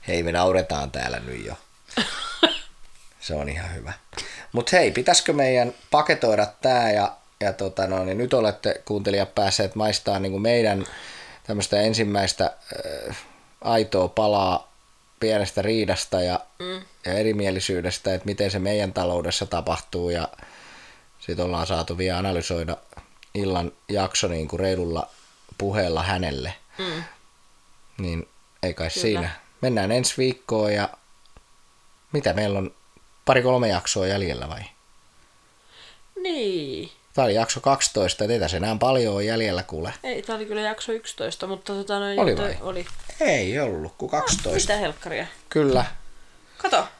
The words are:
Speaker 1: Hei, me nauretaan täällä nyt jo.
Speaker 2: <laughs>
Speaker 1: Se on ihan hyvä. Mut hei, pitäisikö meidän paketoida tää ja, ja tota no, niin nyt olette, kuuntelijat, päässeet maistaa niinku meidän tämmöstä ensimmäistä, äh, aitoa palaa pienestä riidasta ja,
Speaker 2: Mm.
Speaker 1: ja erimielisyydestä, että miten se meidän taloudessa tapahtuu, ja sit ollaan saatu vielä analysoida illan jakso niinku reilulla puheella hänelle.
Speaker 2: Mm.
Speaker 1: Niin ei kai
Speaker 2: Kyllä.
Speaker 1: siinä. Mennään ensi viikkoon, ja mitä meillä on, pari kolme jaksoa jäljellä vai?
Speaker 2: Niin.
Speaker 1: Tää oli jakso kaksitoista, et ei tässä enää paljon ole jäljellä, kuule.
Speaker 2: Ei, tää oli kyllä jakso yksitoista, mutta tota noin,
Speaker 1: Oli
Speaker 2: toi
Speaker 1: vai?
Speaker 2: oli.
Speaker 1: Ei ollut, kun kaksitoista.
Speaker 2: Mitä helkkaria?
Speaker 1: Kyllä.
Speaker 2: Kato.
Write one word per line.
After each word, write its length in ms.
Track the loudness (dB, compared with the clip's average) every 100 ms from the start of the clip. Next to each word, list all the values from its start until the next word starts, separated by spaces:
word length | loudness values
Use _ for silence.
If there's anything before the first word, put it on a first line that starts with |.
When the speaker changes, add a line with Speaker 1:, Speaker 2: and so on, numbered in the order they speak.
| -2
Speaker 1:
Hei, 160 | -2
me 80 | 0
nauretaan 600 | 4 4 4 2 -2 -4
täällä 280 | -4 -4 -6
nyt 260 | -8 -10 -10
jo. 80 | -12 -18 -20 -8 -4
Speaker 2:
<laughs> 1200 | -4 -4 -8 0 0 0 -10 -16 -18 -18 -20 -16
Speaker 1:
Se 140 | -8 -6
on 140 | -4
ihan 260 | -6 -6 -10
hyvä. 180 | -10 -14 -12 -12 -12 -12 -6
Mut 200 | -2 4
hei, 200 | 6 6
pitäisikö 420 | 4 4 4 4
meidän 400 | 4 4 4 2 -2 2
paketoida 540 | 2 4 4 4 4 2 2
tää 300 | 2 4 4
ja, 200 | 4 2 -2 -20 _
ja 140 | -2
tota 340 | -2 -4 -2 0
no, 180 | 0 -2
niin 120 | -2
nyt 160 | 2
olette, 480 | 4 2 0 -2 -2 -2
kuuntelijat, 500 | -2 0 0 0 2
päässeet 400 | 2 2 0 0
maistaa 440 | 0 0 0 -2
niinku 200 | -2 0
meidän 460 | 2 4 4 2 -2 -10 -16 -16 -18 -20
tämmöstä 380 | -6 -4 0 2
ensimmäistä, 640 | 2 2 2 2 0 0 -2 -2 -14 -10 -8 -8 -8
äh, 80 | -10 -14 -20 -20 -10
aitoa 460 | 0 2 4 2 2
palaa 640 | 4 4 4 4 0 -2 -20 _ _ _ _
pienestä 420 | 2 2 2 0
riidasta 600 | 0 2 2 0 0 0
ja, 180 | 2 0 -4 _
Speaker 2:
Mm. 220 | -10 -10 -12 -12 -4
Speaker 1:
ja 80 |
erimielisyydestä, 1000 | 0 2 2 0 0 -2 -2 -2 -4 -2
että 120 | -2 -2
miten 260 | -2 0
se 80 | 0
meidän 340 | 0 0 0
taloudessa 520 | -2 0 0 -2 -2 -2
tapahtuu, 640 | -2 -2 -4 -4 -4 -2
ja 180 | -2 -4 -10 -20 -20 -20 -20 -20 -20 -20 _
sit 200 | -8 -4
ollaan 280 | -2 -2 -2
saatu 300 | -2 -2 -2
vielä 200 | -2 0
analysoida 600 | 0 -2 -2 -4 -4 -6 -10 -20 -20 -20 -10
illan 380 | -4 0 0 -2 -8 _
jakso 380 | -2 0 0 0
niinku 300 | -2 -4 -2
reilulla 520 | 0 0 0 -2 -4 -10 -20 _ -20 -4
puheella 460 | -2 0 0 0
hänelle. 500 | 0 0 -2 -4 -6 -10 -18 -8
Speaker 2:
Mm. 260 | -8 -6 -10 -18 -20 _ _ -20 _ -20 -20 -8
Speaker 1:
Niin 300 | -4 -4 -8 -16 _ _
ei 100 | -6
kai 160 | -2 -4
Speaker 2:
Kyllä. 120 | 0
Speaker 1:
siinä. 280 | 0 0 -2 -8 -18 _
Mennään 300 | 0 2 2
ensi 220 | 2 0 0
viikkoon, 560 | 0 0 -2 0 2
ja 160 | 2 0 -4 _ -20 -20 -20 _ -20 _ _ -20 _ _
mitä 220 | 0 0
meillä 260 | 0 0 0
on, 140 | -4 -8 -20 -20 -20 _ 4
pari 160 | 6
kolme 260 | 6 4 4
jaksoa 400 | 2 0 0 2
jäljellä 420 | 0 0 -4 -6
vai? 120 | -10 -14 -18 _ -20 _ _ -20 _ _ _ _ -20 -20 -20 -18 -8
Speaker 2:
Niin. 720 | -4 -2 -2 -2 -4 -8 -10 -16 _
Speaker 1:
Tää 120 | 0 2
oli 80 |
jakso 260 | 4 0 0
kaksitoista, 640 | 2 2 2 2 0 0
et 80 | 0
ei 80 | 2
tässä 180 | 0 0
enää 180 | -2 2
paljon 340 | 2 4 2
ole 100 | 0
jäljellä, 400 | 0 0 0 -2
kuule. 300 | -4 -6 -8 -8
Speaker 2:
Ei, 180 | -8 -8
tää 140 | -6 -8
oli 100 | -6
kyllä 160 | -4
jakso 300 | -4 -6 -6
yksitoista, 560 | -6 -6 -8 -6 -6 -6
mutta 260 | -8 -6
tota 260 | -8 -4 -2
noin, 200 | -2 2
Speaker 1:
Oli 160 | 2 2
Speaker 2:
toi 100 | 0
Speaker 1:
vai? 80 | -4
Speaker 2:
oli. 240 | -6 -6 -8 -10 -10 0
Speaker 1:
Ei 400 | 2 4 2 0
ollut, 340 | -2 -2 -8 -8
kun 120 | -4
kaksitoista. 640 | -2 0 0 0 0 0
Speaker 2:
Mitä 40 | 0
helkkaria? 460 | 0 -6 -8 -6 -8 -12 -2
Speaker 1:
Kyllä. 360 | 2 4 4 2 -4 -10 -16 -20 -20 -20 -6
Speaker 2:
Kato. 300 | 0 2 0 -10